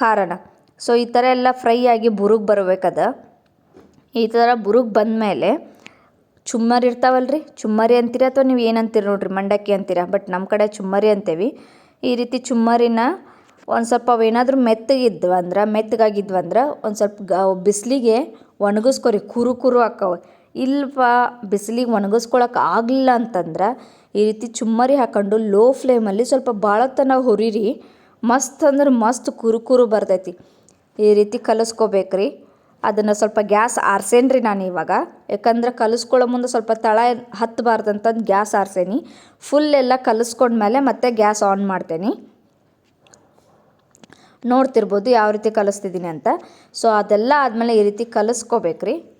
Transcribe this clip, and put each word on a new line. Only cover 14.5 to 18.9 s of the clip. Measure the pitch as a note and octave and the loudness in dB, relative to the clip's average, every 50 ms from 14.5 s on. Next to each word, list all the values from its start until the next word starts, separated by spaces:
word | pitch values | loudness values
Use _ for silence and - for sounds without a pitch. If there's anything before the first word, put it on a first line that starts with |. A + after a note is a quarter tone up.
| C4 C4+ B3+ A3+ | 2 2 2 2
ಮೆತ್ತಗಿದ್ವು | A3 A3 A3+ - C#4 C4 B3+ A#3 F#3+ D3+ - F3+ F3+ F#3 | 0 0 0 0 0 0 0 0 0 0 0 0 0 0
ಅಂದ್ರೆ, | F3 F3+ F3 G3 G#3 G#3+ G#3+ | -2 -2 -2 -2 0 0 0
ಮೆತ್ತಗಾಗಿದ್ವು | G#3+ A3 G#3+ A3 A3 A3 G#3+ G#3 G3+ G3+ G3+ F#3+ F#3 F3 | -2 -2 -2 0 0 0 0 0 -2 -4 -4 -4 -4 -4
ಅಂದ್ರೆ | E3+ F3+ G#3+ C4 D4 C#4+ - - | -2 0 0 0 0 -2 -6 -8
ಒಂದು | A3 G#3 G#3 | -8 -4 -2
ಸ್ವಲ್ಪ | G#3+ G3+ G#3 - G#3 F#3 | -2 -4 -4 -6 -6 -4
ಗ-, | F#3+ F3 F#3+ F#3+ F#3+ F#3 F3+ G3 | -2 0 0 0 0 0 0 -2
ಬಿಸಿಲಿಗೆ | G3+ G3+ - A#3+ C4 C#4 A#3 A#3 A3 A#3 D#4 - - - - _ _ - G3 G3+ | -2 -2 -2 -4 -2 0 2 2 2 0 0 -4 -10 -18 -20 _ _ -4 -2 0
ಒಣಗಿಸ್ಕೊರಿ, | G3+ G#3+ G#3+ B3+ | 0 2 2 0